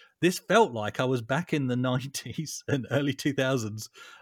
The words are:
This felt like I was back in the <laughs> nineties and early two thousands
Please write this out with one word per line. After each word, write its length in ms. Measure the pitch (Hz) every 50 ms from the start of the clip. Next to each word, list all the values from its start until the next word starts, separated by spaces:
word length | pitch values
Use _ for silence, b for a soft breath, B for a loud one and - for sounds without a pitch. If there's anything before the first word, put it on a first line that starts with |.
| b b b b
This 180 | 156 180 180 -
felt 340 | - - 185 226 220 147
like 260 | 117 110 107 104 - -
I 60 | 131
was 160 | 127 131 123
back 320 | 113 - 135 156 175 -
in 140 | 170 147 135
the 100 | 127 123
<laughs> 0 |
nineties 880 | 123 127 127 127 127 123 135 - - - 127 - - 156 - - - -
and 200 | - 143 139 110 -
early 220 | 120 139 139 143
two 200 | 135 - - 147 135
thousands 560 | 139 131 131 135 123 110 107 107 107 - - B B B B B B